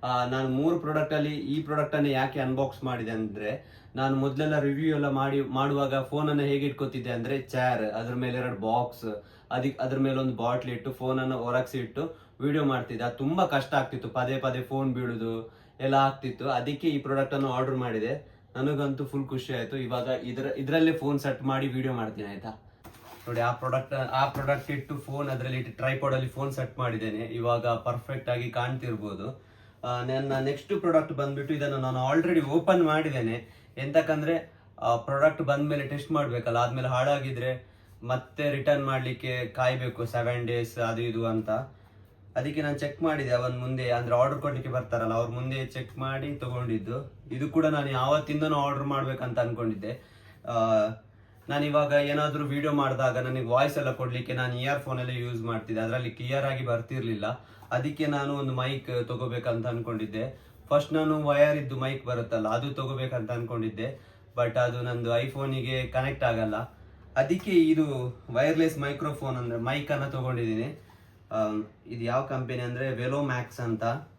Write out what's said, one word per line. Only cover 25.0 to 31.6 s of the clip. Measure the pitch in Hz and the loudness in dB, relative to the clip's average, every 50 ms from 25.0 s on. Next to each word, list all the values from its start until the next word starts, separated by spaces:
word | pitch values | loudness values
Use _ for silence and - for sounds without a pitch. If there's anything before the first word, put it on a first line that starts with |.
| - - 135 139 143 139 | -8 -8 -6 -4 -4 -4
ಅದ್ರಲ್ಲಿ | 131 120 127 131 127 131 | -4 -4 -4 -4 -4 -4
ಇಟ್ಟು | 120 113 - - | -4 -6 -6 -4
ಟ್ರೈಪಾಡ್ | 131 131 135 131 139 139 131 | -2 -2 -2 0 0 0 2
ಅಲ್ಲಿ | 131 131 127 | 2 0 -2
ಫೋನ್ | - 127 139 139 | -2 -2 -4 -4
ಸೆಟ್ | 131 - 127 - - - | -2 -4 -6 -6 -4 -2
ಮಾಡಿದ್ದೇನೆ. | 127 120 113 110 107 110 104 107 117 | -2 -2 0 -2 -2 -2 -2 -4 -6
ಇವಾಗ | 110 113 120 117 120 120 117 113 120 | -4 -4 -2 2 2 2 2 4 2
ಪರ್ಫೆಕ್ಟ್ | 117 113 - 123 120 120 - - 135 135 131 - | 0 2 0 -2 -2 -2 -4 -6 -8 -6 -2 -2
ಆಗಿ | 123 120 120 120 | -2 -2 -2 -2
ಕಾಣ್ತಿರ್ಬೋದು. | 113 123 120 127 131 127 127 123 113 104 104 104 101 92 98 120 - - - - - - - - - - - | -2 -2 -2 0 -2 -4 -4 -4 -4 -4 -4 -6 -6 -6 -6 -8 -8 -10 -16 -20 -20 -20 -20 -20 -20 -10 -4
ಆ, | 123 123 123 123 | -4 -2 -2 -2
ನನ್ನ | 127 131 135 139 139 135 135 | -2 -2 0 0 0 0 0
ನೆಕ್ಸ್ಟ್ | 131 139 147 - - - 202 - | 0 0 -2 -2 -2 -2 -2 0
ಪ್ರಾಡಕ್ಟ್ | - 170 165 160 147 - 151 | 2 6 6 6 4 4 -2
ಬಂದ್ಬಿಟ್ಟು, | 135 143 143 139 139 139 139 156 | -2 -2 -2 -2 -4 -2 -2 -2
ಇದನ್ನು | 147 | 0